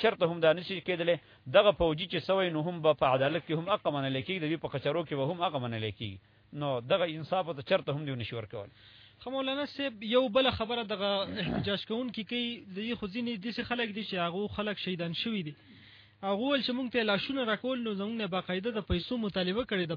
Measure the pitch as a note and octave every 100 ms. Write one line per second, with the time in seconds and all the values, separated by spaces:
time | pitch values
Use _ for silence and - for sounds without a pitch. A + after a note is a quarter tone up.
0 | A3+ G3+ E3+ E3+ D#3+ D#3+ E3+ F#3 - F3
1 | E3+ E3 - - B2+ E3+ G#3 D#3+ E3+ D#3
2 | F#3 E3+ - F#3+ F3+ D#3 E3 E3+ D#3 D3
3 | C#3+ B2+ C3+ D#3+ D3+ D#3+ F3 G3+ F3 C#3+
4 | C3+ C3 C3 F#3 D3+ D#3+ C#3 C3+ C#3+ D#3
5 | D#3 C#3+ C3+ F3+ F3 D3 A#2+ A2+ A2 -
6 | A2 F#2+ _ _ - D3 D3 B2+ B2 G3
7 | F3+ D#3 D3 F#3 E3+ C#3 - F#3 F#3 C#3+
8 | D3 B2+ A2 A#2 G#2+ A2+ G2 - - -
9 | - - B3 C4+ C4 C4+ C#4+ - C#4 G#3+
10 | A3 B3 C4 B3+ C4 - A3 A#3+ G#3+ G3+
11 | G3+ G3 F#3+ G#3 E3+ - F#3+ G3 - A3+
12 | B3+ G#3+ G3 A#3+ A#3+ A3+ G3 F#3 A3 A#3
13 | G3+ A3 A#3+ A3+ A3+ G#3+ A3+ A#3+ A#3 G3+
14 | G3+ F#3 E3+ F3+ G#3 - G#3 G3 F3+ F3
15 | E3+ D#3+ A#3 G#3+ D3+ C#3+ - - - -
16 | - - G3 G3 C4 C#4 A3 B3 B3+ A#3+
17 | A3 G3 - C4+ A3+ G#3 B3+ C4 A3+ G3
18 | G3+ A#3 G3+ F#3 F3 F#3 A3 A3 - F3+
19 | - B3 G#3+ F#3 F3+ G#3 C4 G3 E3+